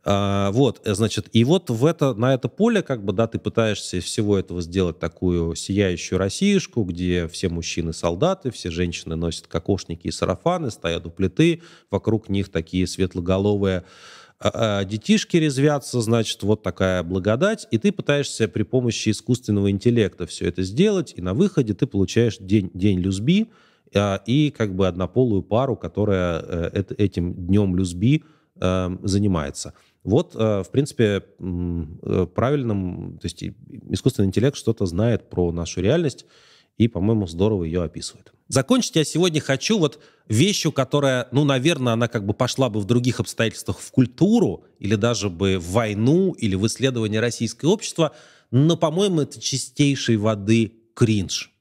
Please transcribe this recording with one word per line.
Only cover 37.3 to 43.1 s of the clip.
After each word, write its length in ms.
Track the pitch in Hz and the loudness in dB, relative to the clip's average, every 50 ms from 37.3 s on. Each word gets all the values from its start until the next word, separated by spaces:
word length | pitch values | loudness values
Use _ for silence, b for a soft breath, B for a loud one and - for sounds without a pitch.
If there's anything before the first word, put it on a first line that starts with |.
| 82 85 95 110 110 95 85 | 0 0 0 2 2 0 -2
её 180 | 80 82 90 | -2 -2 -4
описывает. 500 | 85 - - 85 - - - - _ - _ _ _ _ | -4 -4 -8 -10 -12 -12 -16 -16 _ -20 _ _ _ _
Закончить 480 | - 131 131 - 254 262 214 - - | -2 -2 2 2 2 2 2 0 0
я 80 | 165 151 | 0 0
сегодня 360 | - - 151 180 185 156 151 | 0 0 0 0 2 0 -2
хочу 380 | - - 135 123 - - 220 214 | 0 0 -2 -2 0 0 2 2
вот 200 | 160 143 - b b b b b b - | 2 0 -2 b b b b b b -2
вещью, 440 | 110 110 151 202 202 - - - | 2 2 4 2 2 0 -2 -2
которая, 540 | - - 131 - - 147 139 135 127 127 117 - | 0 0 -2 0 0 2 2 2 0 0 -2 0
ну, 120 | 120 135 151 | 0 2 2
наверное, 500 | 139 139 131 123 160 170 139 127 120 113 | 2 2 2 2 0 0 2 0 0 2
она 140 | 113 120 113 | 2 0 -2
как 180 | - 117 98 | -2 -4 -2
бы 60 | 101 | -2
пошла 380 | 107 - 127 120 - - 135 120 | -2 0 -2 -2 2 0 0 0
бы 100 | 101 110 | 0 -4
в 40 | 101 | 0
других 340 | 92 120 120 123 - | 2 2 2 2 0